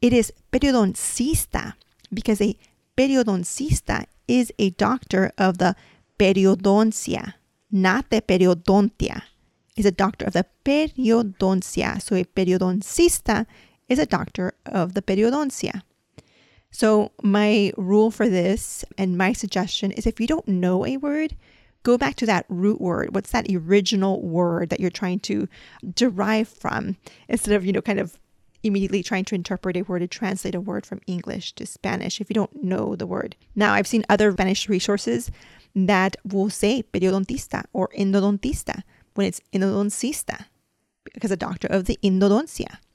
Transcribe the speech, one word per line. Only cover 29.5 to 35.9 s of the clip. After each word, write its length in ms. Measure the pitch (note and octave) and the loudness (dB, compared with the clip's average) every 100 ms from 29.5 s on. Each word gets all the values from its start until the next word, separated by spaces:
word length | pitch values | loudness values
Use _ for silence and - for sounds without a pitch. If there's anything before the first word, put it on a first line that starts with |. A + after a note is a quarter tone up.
| F#3 F#3 F3+ | -6 -4 -4
a 60 | |
word 200 | E3+ F3+ | -2 -4
or 60 | F3 | -4
translate 480 | - F#3+ F#3+ F#3 F#3 | -4 -6 -4 -6 -6
a 40 | |
word 240 | F#3+ G#3 | -6 -8
from 160 | - F#3+ - | -8 -14 -8
English 460 | F3+ - G3 - | -8 -6 -10 -10
to 120 | - | -12
Spanish 560 | - - - - - - | -14 -10 -6 -4 -6 -8
if 80 | G#3 | -4
you 60 | |
don't 300 | A3 G3+ - | -2 -2 -4
know 320 | A3 F#3 G#3 F3 | -4 -2 -4 -6
the 100 | F3+ | -6
word. 300 | F#3 - - _ | -6 -8 -12 _
Now, 200 | - G#3 | -2 2
I've 120 | G3+ G3 | 2 2
seen 180 | A3+ G#3 | -2 2
other 240 | G3+ G#3+ | 4 4
Spanish 360 | F#3 - G3 - | 2 0 0 0
resources 600 | F#3+ - G3+ - A#3 A#3+ - - - _ - | -2 0 -2 -2 -4 -6 -12 -16 -20 _ -2
that 400 | F#3 | 2